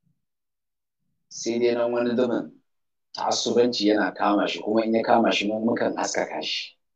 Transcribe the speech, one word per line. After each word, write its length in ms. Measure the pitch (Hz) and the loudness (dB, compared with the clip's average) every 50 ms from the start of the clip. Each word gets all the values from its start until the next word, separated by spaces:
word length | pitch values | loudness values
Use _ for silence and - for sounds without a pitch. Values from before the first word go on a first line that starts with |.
| _ _ _ _ _ _ _ _ _ _ _ _ _ _ _ _ _ _ _ _ _ _ _ _ _ _ | _ _ _ _ _ _ _ _ _ _ _ _ _ _ _ _ _ _ _ _ _ _ _ _ _ _
Sai 300 | - - - 117 117 117 | -16 -10 -6 -4 -2 0
dai 160 | 120 120 120 | 2 2 2
nan 160 | 120 120 123 123 | 2 0 0 0
wani 180 | 120 120 117 113 | 0 0 0 2
zubin 340 | 117 139 117 110 95 - - - - _ _ _ _ _ _ _ _ _ _ - | 2 0 0 0 -2 -4 -6 -12 -20 _ _ _ _ _ _ _ _ _ _ -10
ta'assubanci 720 | - - 113 113 - - 117 110 120 120 123 120 - 101 104 | -6 -4 -2 -2 -2 -2 0 2 4 4 2 2 2 2 2
yana 220 | 107 104 92 90 - | 2 2 2 -2 -2
kama 320 | - 101 104 104 101 90 85 | -2 0 2 2 2 2 0
shi, 100 | 85 85 - | -2 -4 -2
kuma 200 | - 110 113 113 | 0 0 0 2
in 120 | 110 113 | 2 2
ya 80 | 113 110 | 0 2
kama 280 | - 117 117 113 110 - | 4 4 4 4 4 2
shi, 140 | - 101 104 | 0 0 -2
mu 100 | 110 110 113 | -2 -2 0
mukan 320 | 117 - - 117 107 92 | 0 0 0 -2 -2 -2
haskaka 460 | - 107 - - 113 - - - - - | -4 -4 -4 -2 -4 -4 -4 -6 -8 -6
shi. 320 | - - - - - - _ _ _ _ | -6 -6 -6 -8 -10 -14 _ _ _ _